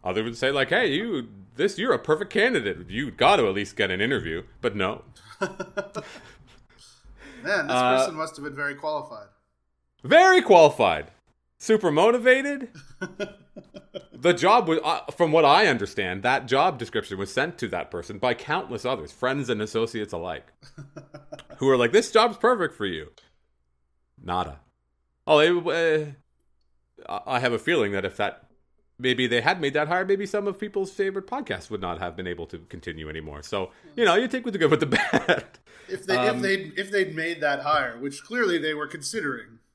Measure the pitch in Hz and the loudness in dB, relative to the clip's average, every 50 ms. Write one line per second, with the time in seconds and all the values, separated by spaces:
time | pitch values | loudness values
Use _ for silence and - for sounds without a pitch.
0 | _ 92 92 107 110 120 117 - 127 135 139 143 135 - 165 226 254 180 139 165 | _ -2 -4 -2 -4 -4 -6 -2 -2 -2 0 0 0 0 0 0 2 0 0 -2
1 | 220 240 190 139 117 107 104 98 95 - - - 165 202 202 170 208 262 139 120 | -4 -4 -6 -6 -6 -10 -16 -20 -20 -20 -4 -2 -2 -2 -2 -2 0 0 0 0
2 | - - 156 156 208 - - 202 208 262 247 156 110 101 87 80 90 82 95 117 | 0 -2 -2 -2 -2 -4 0 0 0 2 0 0 -2 -2 -6 -6 -10 -10 -8 -8
3 | 147 127 92 - 120 156 202 170 120 101 95 101 101 - - - 104 92 92 92 | -8 -8 0 4 6 6 6 6 4 2 0 -2 -6 -6 -2 -2 -2 -2 0 -2
4 | 104 123 139 104 78 82 80 87 - - - - - 120 101 104 95 95 113 - | 0 -2 -2 -4 -4 -6 -8 -8 -10 -12 -16 -6 -6 -4 -2 0 -2 -2 -2 -6
5 | - - - - - - - _ 196 185 - - - - - 208 196 - - - | -14 -20 -20 -20 -20 -20 -8 _ -8 -8 -6 -12 -14 -8 -8 -10 -10 -8 -12 -12
6 | - - - - - - - _ - _ - - _ _ _ _ - - _ _ | -12 -12 -20 -20 -20 -20 -20 _ -20 _ -20 -20 _ _ _ _ -20 -20 _ _
7 | _ - - - - - - - - - 208 185 147 - 127 127 127 127 127 131 | _ -20 -20 -20 -20 -20 -20 -12 -6 -2 -2 -2 0 0 2 2 4 4 4 4
8 | 131 156 160 156 160 156 - - 143 147 139 143 147 143 139 143 156 156 151 147 | 2 0 -2 -6 -8 -8 -8 -12 -12 -12 -8 -6 -6 -6 -6 -6 -6 -6 -6 -6
9 | 127 117 120 107 104 101 _ _ _ _ _ _ _ _ _ _ _ _ _ _ | -8 -10 -16 -20 -20 -20 _ _ _ _ _ _ _ _ _ _ _ _ _ _
10 | - 127 277 330 359 381 370 359 - - 196 170 156 147 - - 113 95 80 76 | 0 6 8 8 10 10 8 6 8 10 10 10 10 10 8 4 2 2 2 0
11 | 76 - _ _ _ _ _ _ _ _ _ _ - - 220 214 202 170 147 156 | -6 -12 _ _ _ _ _ _ _ _ _ _ 0 2 2 2 4 2 4 6
12 | 180 226 233 247 226 254 254 269 269 285 285 269 262 233 _ - - - - - | 6 6 4 4 4 4 4 4 2 -4 -6 -6 -8 -14 _ -20 -20 -20 -12 -12
13 | 190 - - - 208 - - _ - _ _ - - _ _ - _ _ _ - | -12 -12 -8 -10 -10 -12 -12 _ -20 _ _ -20 -20 _ _ -20 _ _ _ -18
14 | - _ - 135 123 175 175 - 147 185 220 247 196 160 160 165 - 156 165 - | -18 _ -20 0 2 2 2 4 4 4 4 4 4 2 -2 0 0 -2 -4 -4
15 | - - - - 175 160 151 165 156 139 147 185 214 175 131 107 101 - - - | -6 -10 -2 0 0 4 4 6 6 8 6 6 6 4 2 0 -4 -6 -4 -4
16 | 98 90 92 98 98 120 131 135 131 120 127 135 160 185 156 113 120 - - 110 | -4 -4 -4 -2 0 0 0 0 0 0 2 2 2 2 0 -4 -12 -6 -6 -6
17 | - - 98 95 101 95 - 127 139 170 170 - 123 98 90 87 - - - - | -6 -4 -8 -8 -8 -4 -2 -2 -2 -2 -4 -8 -8 -6 -6 -6 -8 -8 -10 -12
18 | 85 - 104 98 123 127 120 - - - 151 185 - - 127 104 - 123 131 101 | -10 -10 -10 -4 -2 -2 -2 -2 -6 -6 -6 -6 -6 -8 -12 -8 -4 -6 -6 -6
19 | 95 85 - - - 127 135 143 135 120 117 104 107 107 - 113 113 113 - 110 | -8 -16 -8 -4 -2 -2 -2 -2 -2 -4 -4 -4 -4 -4 -2 -2 -2 -2 -4 -8
20 | 104 - - 85 85 90 82 - _ _ _ _ - - - - 143 - _ 156 | -8 -8 -8 -8 -8 -8 -10 -12 _ _ _ _ -20 -20 -20 -20 -20 -20 _ -20
21 | - _ - 139 - - - - - _ - - 131 135 131 123 120 117 180 214 | -20 _ -20 -20 -20 -20 -20 -20 -20 _ -8 0 2 4 4 4 4 4 4 2
22 | 233 - - 220 226 233 214 - - 240 254 214 170 151 - - 208 190 85 78 | 2 4 2 4 4 4 0 0 0 2 2 2 -2 -6 -4 -6 -6 -6 -6 -8
23 | 76 73 _ - _ _ _ _ _ _ _ _ _ _ _ _ _ _ _ _ | -10 -14 _ -20 _ _ _ _ _ _ _ _ _ _ _ _ _ _ _ _
24 | _ _ _ _ - 87 90 92 90 78 71 71 _ _ _ _ _ _ _ _ | _ _ _ _ -10 -6 -4 -4 -4 -6 -10 -18 _ _ _ _ _ _ _ _
25 | _ _ _ _ _ - 156 147 151 170 180 175 165 170 147 165 165 165 156 156 | _ _ _ _ _ 4 4 6 6 4 2 0 -2 -2 -2 0 0 2 0 0
26 | 151 147 139 _ _ _ _ _ _ _ _ _ _ _ _ _ _ _ _ - | -2 -6 -14 _ _ _ _ _ _ _ _ _ _ _ _ _ _ _ _ -20
27 | - - - - - - 131 123 131 123 120 107 - 151 175 147 110 101 101 98 | -12 -10 -10 -10 -6 -4 -4 -2 0 0 -2 0 0 0 0 0 0 0 -2 -2
28 | 95 92 - - 104 98 - - _ _ _ _ _ _ _ _ _ _ _ - | -4 -4 -4 -4 -4 -4 -4 -10 _ _ _ _ _ _ _ _ _ _ _ -6
29 | 123 127 127 113 127 117 120 120 110 156 196 180 151 143 139 151 151 151 175 185 | -2 -2 0 0 0 0 0 2 2 0 0 0 -4 -2 -2 -2 -2 0 -2 -4
30 | 185 185 196 190 202 190 - 208 202 202 190 196 214 208 - 202 190 190 - - | 0 -2 -2 -2 -2 -4 -4 -4 -4 -4 -6 -6 -10 -6 -4 -6 -6 -6 -4 -6
31 | 196 196 190 196 190 - 247 277 277 - 107 90 90 - 107 98 92 87 87 - | -6 -4 -4 -8 -10 -8 -10 -10 -8 -8 -10 -10 -8 -10 -10 -8 -6 -6 -6 -6
32 | 90 87 82 87 92 90 87 82 85 - - 82 - _ - 87 - 87 80 78 | -8 -10 -8 -8 -8 -8 -8 -8 -10 -12 -14 -16 -16 _ -18 -14 -12 -12 -12 -12
33 | 78 76 78 80 78 76 73 73 76 - - 98 92 - _ _ _ - _ - | -12 -12 -12 -12 -12 -12 -14 -16 -12 -8 -6 -6 -6 -8 _ _ _ -14 _ 0
34 | 233 190 170 208 247 233 262 254 233 247 190 190 160 143 151 - 156 139 - 220 | 2 4 4 2 0 0 -6 -6 -6 -6 -2 0 2 2 4 2 2 0 0 0
35 | 831 - - - - - 165 - - - _ _ _ _ - - - - 185 180 | 0 0 -2 -2 0 0 -2 -2 -2 -12 _ _ _ _ -20 -20 -14 -12 -12 -10
36 | - 185 185 127 123 127 - - 202 190 196 190 190 156 - 185 196 196 202 202 | -4 -2 0 0 2 0 0 0 -2 -2 -2 -2 -4 -10 -10 -10 -8 -4 -2 -2
37 | 185 - 156 160 160 170 170 165 151 147 143 139 139 147 151 147 135 120 113 117 | -2 -2 -4 -8 -6 -6 -6 -4 -2 -2 -2 -2 -2 0 0 0 0 -4 -8 -8
38 | 131 143 139 - - - 226 247 233 190 175 165 143 156 151 147 151 143 - 156 | -10 -10 -10 -12 -14 -8 -2 -2 0 0 0 0 -2 -4 -4 -4 -8 -10 -10 -12
39 | 139 - - 226 160 143 127 117 107 107 113 - _ _ | -10 -8 -8 -6 -6 -6 -6 -8 -12 -18 -20 -20 _ _